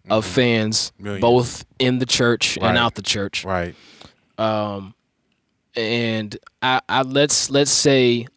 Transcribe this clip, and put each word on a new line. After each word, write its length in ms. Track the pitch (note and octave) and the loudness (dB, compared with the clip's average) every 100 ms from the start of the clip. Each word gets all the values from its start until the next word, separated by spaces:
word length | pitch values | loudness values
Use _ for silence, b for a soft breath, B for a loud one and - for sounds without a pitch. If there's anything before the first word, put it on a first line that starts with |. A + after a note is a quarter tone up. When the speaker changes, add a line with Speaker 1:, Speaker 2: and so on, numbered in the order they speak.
| - | -2
Speaker 1:
of 140 | A2 G#2 | 0 0
Speaker 2:
Mm-hmm. 80 | |
Speaker 1:
fans, 580 | G#2+ B2 A2+ G#2+ A2 - - | 2 2 2 0 -2 -4 -10
Speaker 2:
Millions. 220 | G2+ G2 | -10 0
Speaker 1:
both 420 | A#2+ B2 A#2+ - - - | 4 4 2 -6 -12 -2
in 200 | B2+ B2+ | 0 0
the 60 | B2+ | -2
church 500 | - A#2+ A#2 - - | 0 2 0 -2 -2
and 80 | F#2+ | 0
Speaker 2:
Right. 100 | G2 | 2
Speaker 1:
out 180 | A#2 - | 0 -2
the 60 | |
church. 420 | G2 G#2+ G2 - | -6 -4 -4 -6
Speaker 2:
Right. 300 | F#2+ F#2 F2 - B B B B _ - | -4 -4 -4 -10 B B B B _ -4
Speaker 1:
Um, 560 | A2 G#2+ G#2 G2+ G2 - _ _ _ _ _ _ _ | -2 -2 -4 -8 -14 -20 _ _ _ _ _ _ _
and 640 | - A2 A#2 A#2 A2 G#2 G#2+ - - | -6 -2 -2 -2 -4 -6 -12 -18 -4
I, 180 | B2+ B2+ - | 0 0 0
I, 140 | A#2+ | -2
let's, 460 | C3 C#3 D3 - - | 0 2 2 2 0
let's 200 | C#3 C#3+ | 0 2
say 560 | - D3 C3+ B2 A#2+ A#2 | 2 4 4 4 2 -4